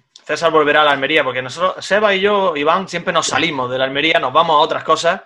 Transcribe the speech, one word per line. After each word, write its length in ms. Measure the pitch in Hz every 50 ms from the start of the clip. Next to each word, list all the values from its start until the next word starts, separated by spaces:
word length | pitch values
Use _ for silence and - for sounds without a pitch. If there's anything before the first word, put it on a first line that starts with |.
| _ _ - - _
César 280 | - 151 143 170 160
volverá 300 | 156 156 147 147 147 151
a 40 | 151
la 60 | 147
Almería, 320 | 143 135 135 139 156 151 139
porque 180 | 131 120 127
nosotros, 420 | 131 127 127 160 180 185 - - -
Seba 300 | - 190 214 214 202 196
y 60 | 190
yo, 360 | 196 208 208 196 190 180 156
Iván, 320 | 143 143 156 175 190 190
siempre 240 | - 175 170 180 185 165
nos 120 | 160 -
salimos 440 | - 139 135 160 170 147 131 127 123
de 60 | 127 131
la 60 | 131
Almería, 340 | 135 139 143 151 165 165 165
nos 120 | 147 127 131
vamos 220 | 156 165 165 151
a 40 | 147
otras 240 | 160 151 143 131 -
cosas 380 | 160 156 156 165 165 190 196 -